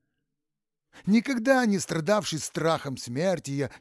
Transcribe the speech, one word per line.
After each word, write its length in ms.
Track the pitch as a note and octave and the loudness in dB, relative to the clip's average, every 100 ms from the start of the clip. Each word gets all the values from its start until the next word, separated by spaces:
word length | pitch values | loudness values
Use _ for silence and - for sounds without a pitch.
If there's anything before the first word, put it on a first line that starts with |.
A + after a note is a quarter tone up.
| _ _ _ _ _ _ _ _ _ - - | _ _ _ _ _ _ _ _ _ -10 2
Никогда 600 | A3 B3 B3 A3+ C4 A#3+ | 2 2 -2 4 4 4
не 120 | F#3+ | 0
страдавший 640 | - D#3+ D#3 G#3 D#3 D#3 | 0 -4 0 0 0 -6
страхом 580 | - - E3 D#3 C#3+ C3 | -6 -2 0 0 -2 -10
смерти, 540 | - B2 F#3 F3 - | -8 -4 -2 -2 -4
я 200 | C#3 C3 - | -6 -6 -8